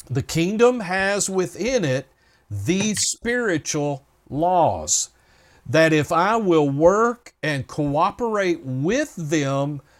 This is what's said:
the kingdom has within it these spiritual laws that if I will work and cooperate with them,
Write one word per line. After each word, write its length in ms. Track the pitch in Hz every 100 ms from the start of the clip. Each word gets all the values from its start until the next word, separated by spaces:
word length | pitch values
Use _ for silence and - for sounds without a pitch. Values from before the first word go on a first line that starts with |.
| -
the 120 | 127
kingdom 580 | - 160 175 214 240 247
has 500 | 175 190 196 202 190
within 540 | 190 175 - 214 262
it 240 | 156 131 - _ _ _ _
these 460 | 101 107 185 214 208 -
spiritual 1000 | - 233 247 233 160 - 156 147 135 - _ _
laws 840 | 139 170 180 147 90 90 - - _ _ _ _ _
that 280 | - 143 160
if 180 | 156 139
I 240 | 165 190
will 340 | 226 196 165 143
work 640 | 139 165 202 233 240 - _
and 200 | 156 143
cooperate 1000 | - - 147 143 185 196 233 208 185 165
with 500 | 131 131 151 247 302
them, 680 | - 151 160 139 139 143 147 - _